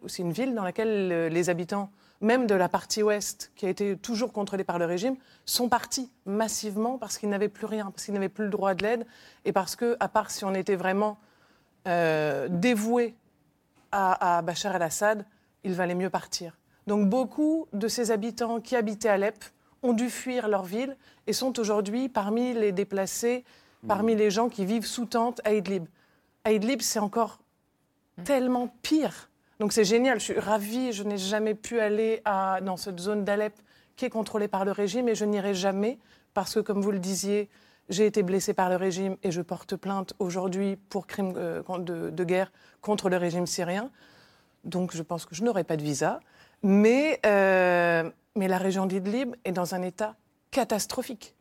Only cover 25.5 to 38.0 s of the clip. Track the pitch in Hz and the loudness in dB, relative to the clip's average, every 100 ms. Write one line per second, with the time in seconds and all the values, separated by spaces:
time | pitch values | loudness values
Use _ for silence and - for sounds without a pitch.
25.5 | 208 185 190 165 _ _ _ _ _ 220 | 0 0 -4 -6 _ _ _ _ _ 2
26.5 | 214 220 269 - 220 202 233 214 - _ | 2 2 0 -2 0 0 0 -2 -4 _
27.5 | _ _ _ _ _ _ - 175 269 254 | _ _ _ _ _ _ -8 0 2 2
28.5 | 247 247 - - 311 226 - - _ _ | 0 -2 -6 0 2 2 -4 -20 _ _
29.5 | - 208 226 196 233 262 220 - 202 185 | -4 0 4 4 6 4 2 0 -2 0
30.5 | 214 208 240 254 202 208 202 190 214 214 | 0 0 -4 -4 -4 -4 -4 -2 -2 -2
31.5 | 214 - 233 214 214 220 220 214 190 190 | -4 -4 0 2 2 0 0 0 0 0
32.5 | 185 190 180 202 175 190 214 196 202 214 | -2 -2 -6 -8 -6 -4 -2 0 0 -2
33.5 | - _ _ _ - 247 226 208 214 208 | -6 _ _ _ -6 -4 -4 -2 -2 0
34.5 | 190 196 196 202 233 247 208 208 208 196 | 0 -2 0 -2 0 0 0 0 0 0
35.5 | 185 196 196 214 277 _ _ _ 208 185 | 0 0 0 -2 -4 _ _ _ -6 -2
36.5 | 220 208 202 196 196 180 180 196 208 202 | -2 0 0 0 -2 -2 -4 -2 -2 -4
37.5 | _ _ _ - 190 | _ _ _ -6 2